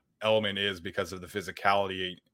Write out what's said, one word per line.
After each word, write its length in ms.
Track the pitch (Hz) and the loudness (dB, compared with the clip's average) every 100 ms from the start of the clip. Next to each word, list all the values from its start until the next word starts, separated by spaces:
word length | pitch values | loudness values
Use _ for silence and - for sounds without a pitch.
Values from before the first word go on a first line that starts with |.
| _ - | _ -2
element 360 | 107 110 104 98 | 4 4 2 0
is 220 | 101 90 | -2 -2
because 320 | 92 98 95 | -6 -4 -4
of 80 | 95 | -6
the 60 | 87 | -8
physicality, 920 | 104 92 - 101 101 98 95 92 90 _ | -8 -8 0 4 4 2 -2 -6 -8 _